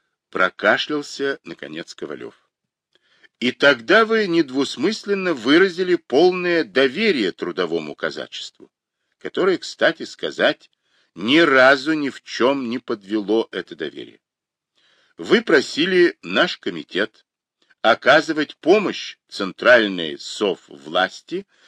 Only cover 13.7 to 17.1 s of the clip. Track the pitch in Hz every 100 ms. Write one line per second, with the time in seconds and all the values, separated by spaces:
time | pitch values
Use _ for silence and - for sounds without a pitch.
13.7 | 82 76 69 58 53 _ _ _ _ _
14.7 | _ _ _ _ - 87 202 226 156 -
15.7 | - 180 185 175 - 85 101 180 - -
16.7 | 85 - 87 104